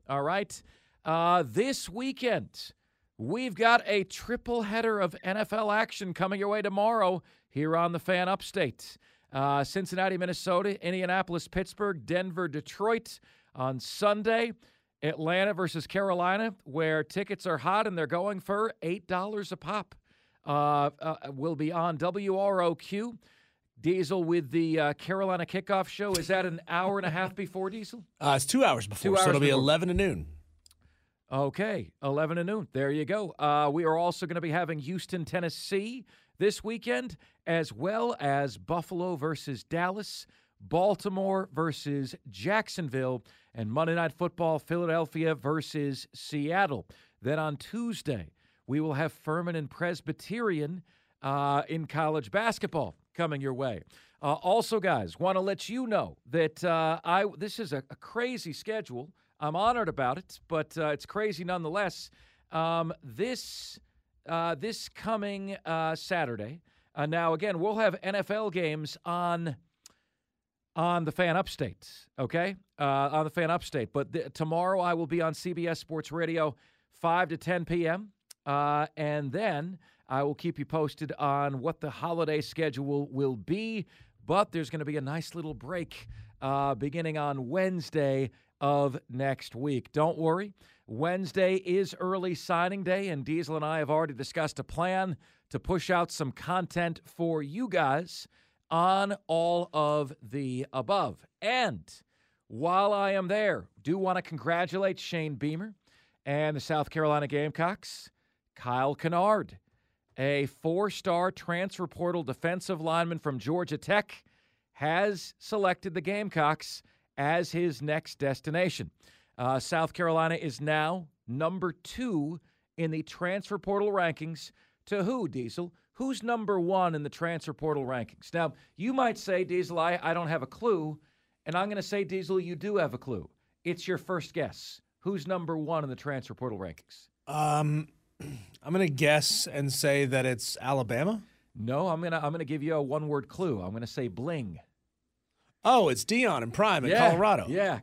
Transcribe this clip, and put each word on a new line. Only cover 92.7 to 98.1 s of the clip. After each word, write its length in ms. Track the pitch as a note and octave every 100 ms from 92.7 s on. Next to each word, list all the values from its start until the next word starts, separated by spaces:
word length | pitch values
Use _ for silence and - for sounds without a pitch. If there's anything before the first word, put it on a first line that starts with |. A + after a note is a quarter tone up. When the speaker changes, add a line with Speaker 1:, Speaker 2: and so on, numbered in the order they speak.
| G3+
Speaker 1:
day, 240 | F3+ F#3+ G3
and 160 | D3
Diesel 320 | C3 D#3+ D3 D#3
and 80 |
I 140 | D3+ D#3+
have 120 | C#3+
already 240 | D#3 D#3+
discussed 440 | A#2+ C3+ E3 D#3 -
a 60 |
plan 520 | - - F3+ F#3 F#3+ D3 _ _ _
to 60 | C3+
push 280 | - F3+ -
out 220 | F3+ E3+
some 220 | - C#3
content 680 | - - F3+ F3 F3 E3+ E3
for 360 | - - E3+ D#3+
you 280 | C#3+ F#3 B3
guys 580 | F3+ C#3+ C#3+ F3+